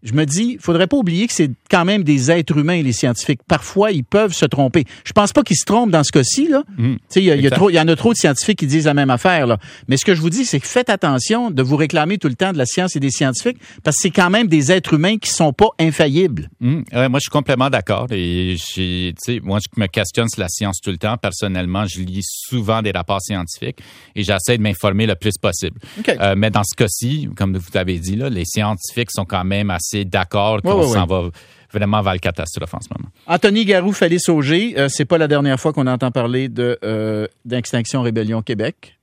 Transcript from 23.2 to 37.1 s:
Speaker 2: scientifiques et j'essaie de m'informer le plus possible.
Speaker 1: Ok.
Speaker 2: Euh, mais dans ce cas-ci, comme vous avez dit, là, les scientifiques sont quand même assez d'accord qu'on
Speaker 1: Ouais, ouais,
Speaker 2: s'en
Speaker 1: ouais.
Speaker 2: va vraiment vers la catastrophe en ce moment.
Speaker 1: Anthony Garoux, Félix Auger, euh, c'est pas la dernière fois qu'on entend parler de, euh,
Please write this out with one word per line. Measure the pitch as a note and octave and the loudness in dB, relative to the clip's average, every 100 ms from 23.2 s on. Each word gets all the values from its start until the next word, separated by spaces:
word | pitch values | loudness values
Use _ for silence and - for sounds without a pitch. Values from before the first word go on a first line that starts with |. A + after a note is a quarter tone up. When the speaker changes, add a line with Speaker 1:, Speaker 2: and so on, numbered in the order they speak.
Speaker 2:
scientifiques | - G2+ E2+ - A#2 - - - - - | -4 -8 -8 -10 -12 -12 -18 -20 -18 -8
et | |
j'essaie | G2 G2 - B2 | -2 -2 0 0
de | |
m'informer | G#2+ G2 G#2+ G2 A2 | 0 0 0 0 0
le | |
plus | F#2 G#2+ - | 0 -2 -2
possible. | G#2+ F2+ F2+ - - - | -2 -2 -6 -8 -18 -8
Speaker 1:
Ok. | A3 D#3 | -4 0
Speaker 2:
Euh, | G2+ G2 | 2 2
mais | A2 | 2
dans | G#2 | 0
ce | G2+ - | -2 0
cas-ci, | A2 - A#2+ D3+ C#3 G2 | -2 0 -4 -4 -6 -4
comme | G2 F#2 | -2 -2
vous | E2+ G2+ | -4 -4
avez | F#2 F2+ | -2 -4
dit, | F2 G2+ | -4 -4
là, | C3+ | -4
les | G#2 E2 | -4 -4
scientifiques | - G#2 G2+ - - A#2+ | -2 -2 -4 -6 -6 -6
sont | - F#2 | -4 -4
quand | G2 | -4
même | F#2 G2+ G#2 | -2 -2 -2
assez | F2+ - G#2 G2 | -4 -4 -4 -2
d'accord | G2 F#2 G#2 G2+ A2 | -2 -2 0 0 0
qu'on | F3 G3 | 0 2
Speaker 1:
Ouais, | D3+ | 2
ouais, | |
Speaker 2:
s'en | G#2+ F2 | 2 0
Speaker 1:
ouais. | F#2 | 0
Speaker 2:
va | F2 E2 - _ _ | -2 -8 -20 _ _
vraiment | G#2 G#2 G#2+ | -4 0 0
vers | G2 | 0
la | F#2 | -2
catastrophe | F#2 E2 D#2 - - | -4 -4 -8 -8 -10
en | - | -10
ce | - - | -12 -14
moment. | - _ - | -14 _ -2
Speaker 1:
Anthony | E3+ G#3+ G#3 G#3 | 2 4 2 2
Garoux, | F#3+ F3+ | 2 2
Félix | G3 F3+ F3 - | 0 0 0 2
Auger, | D#3+ C#3 E3 A3+ D#3+ | 2 2 2 0 0
euh, | C#3 | -2
c'est | - | 0
pas | C#3+ E3+ | 0 2
la | D#3 | 2
dernière | D3 C#3+ C3 | 2 2 0
fois | D#3+ | 0
qu'on | D3+ C3 | 0 0
entend | B2+ C3 | 0 -2
parler | A#2+ A#2 B2+ C3 | -2 -2 -2 -2
de, | A2+ B2 B2 G2+ | -2 -2 -2 -4
euh, | A2 A2 | -4 -2